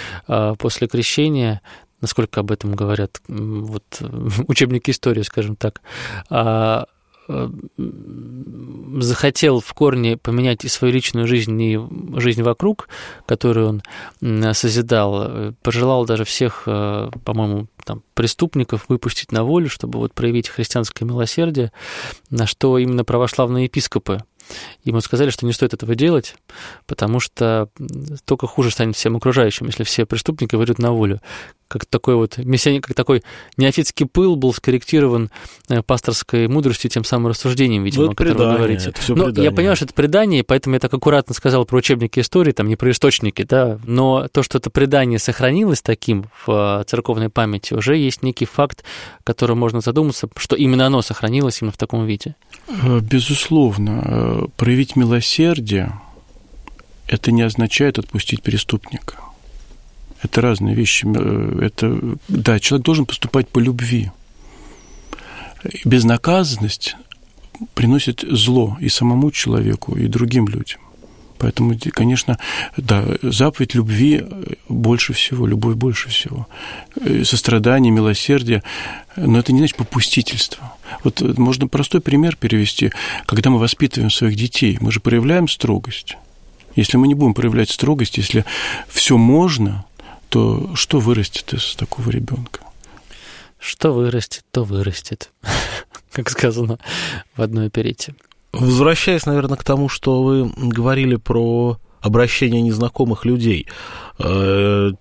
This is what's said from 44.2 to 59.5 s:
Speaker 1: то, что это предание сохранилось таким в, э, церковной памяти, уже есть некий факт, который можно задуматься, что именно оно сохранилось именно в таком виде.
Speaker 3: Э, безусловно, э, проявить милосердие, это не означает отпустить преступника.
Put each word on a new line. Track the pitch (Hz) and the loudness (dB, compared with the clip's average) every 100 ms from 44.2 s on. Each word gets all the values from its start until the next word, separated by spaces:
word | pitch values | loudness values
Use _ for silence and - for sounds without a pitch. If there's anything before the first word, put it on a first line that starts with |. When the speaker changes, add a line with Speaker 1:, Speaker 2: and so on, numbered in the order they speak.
| 135 | 0
Speaker 1:
то, | - | -2
что | 131 131 | 0 -2
это | - | -2
предание | 151 139 143 127 113 | 0 2 4 2 0
сохранилось | - 117 131 156 214 143 | -2 0 2 2 2 0
таким | - 113 - 104 104 - | 0 -4 0 -2 -2 -10
в, | - 107 101 101 | -2 0 2 0
э, | 101 | -2
церковной | 120 - 110 110 | -4 -2 -2 -2
памяти, | 113 110 101 - | 0 -2 -2 -6
уже | 117 107 156 | -4 0 2
есть | 139 - | 0 -2
некий | 131 - 120 | -6 -4 -4
факт, | - 143 - - - - - | 0 -2 -2 -18 -18 -18 -14
который | - 113 123 | -6 -2 0
можно | 117 120 113 | 2 0 0
задуматься, | 110 127 156 131 - - | -2 0 0 -2 -8 -8
что | - - | -2 2
именно | 135 127 131 | 4 4 4
оно | 135 | 2
сохранилось | 110 110 110 131 139 - | 0 -2 -2 0 0 -2
именно | 110 | -4
в | - | -4
таком | 107 117 | -4 -2
виде. | 110 104 - 151 _ - - | -2 -4 -6 -14 _ -20 -12
Speaker 3:
Э, | 214 127 120 | -2 2 2
безусловно, | 110 131 120 143 - 160 131 101 104 110 | 2 0 2 -2 2 4 4 2 -2 -2
э, | 135 117 117 113 - - | -2 0 0 -2 -4 -2
проявить | 117 127 135 - | 2 2 2 2
милосердие, | 120 120 - - 165 165 107 101 95 101 - - - - - - - - - - - | 2 2 0 2 2 2 0 -2 -2 -8 -14 -20 -20 -20 -20 -20 -20 -20 -20 -16 -6
это | 110 - | -2 2
не | 117 | 2
означает | 113 110 113 - 139 127 | 2 0 0 2 2 0
отпустить | - 107 - - | -4 -4 -4 -4
преступника. | - 110 - 110 - - - - - - - | -2 -2 -2 -4 -6 -12 -12 -16 -18 -20 -20